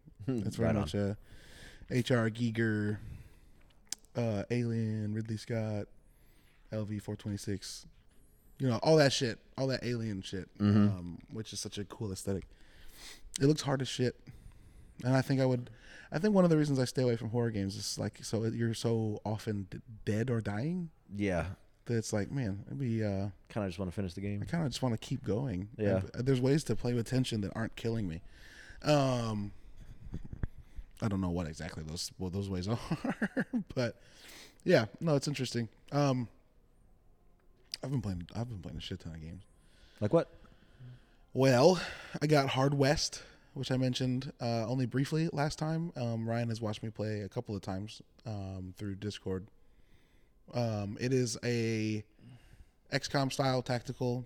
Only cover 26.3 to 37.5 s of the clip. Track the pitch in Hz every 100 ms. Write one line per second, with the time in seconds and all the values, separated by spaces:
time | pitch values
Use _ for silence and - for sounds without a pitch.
26.3 | 127 127 151 - 110 123 120 110 127 127
27.3 | 110 95 - 113 - 117 113 95 82 -
28.3 | - - - - - - 147 135 123 113
29.3 | 107 104 - - - - - - - -
30.3 | - - - - - - - 113 98 90
31.3 | 87 80 78 80 - 78 85 - - 92
32.3 | 98 98 90 95 120 - 165 - - 202
33.3 | - - 240 - 135 120 - - - -
34.3 | - - - 175 156 110 - 165 143 151
35.3 | 139 123 120 113 - - 143 143 127 113
36.3 | - _ _ _ _ - - _ - _
37.3 | - _